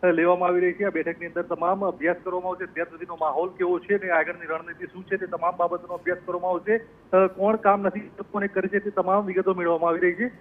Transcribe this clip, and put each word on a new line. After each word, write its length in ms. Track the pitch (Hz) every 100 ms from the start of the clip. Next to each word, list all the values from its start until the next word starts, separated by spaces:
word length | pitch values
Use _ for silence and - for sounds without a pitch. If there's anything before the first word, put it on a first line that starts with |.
અ, 40 | 180
લેવામાં 420 | 165 175 180 180
આવી 120 | 180
રહી 120 | 180
છે. 100 | 175
આ 60 | 202
બેઠકની 360 | 165 156 165 170
અંદર 160 | 175
તમામ 440 | 175 165 175 196 196
અભ્યાસ 300 | 127 156 175
કરવામાં 260 | 185 180 180
આવશે. 140 | 180
અત્યાર 240 | 185 160 170
સુધીનો 300 | 165 175 170
માહોલ 280 | 156 139 180
કેવો 300 | 185 175 175
છે 160 | 175 202
અને 160 | 190
આગળની 340 | 165 156 170 160
રણનીતિ 400 | 160 170 165 180
શું 180 | 180
છે 140 | 185 190
તે 80 | 180
તમામ 320 | 170 165 180
બાબતોનો 360 | 175 170 -
અભ્યાસ 240 | 175 180 180 -
કરવામાં 260 | 175 180
આવશે. 260 | 180 202 226
અ, 500 | 226 - - 185 190
કોણ 280 | 185 202 220
કામ 260 | 202 202
નથી 180 | 196 202
કરતું 420 | - - 208 208
અને 60 | 202
કરે 200 | 190 190
છે 120 | 196
તે 100 | 202
તમામ 360 | 196 180 196 202
વિગતો 280 | 185 185
મેળવવામાં 360 | 180 170 165 170
આવી 100 | 170
રહી 140 | 180
છે. 140 | 175 240 -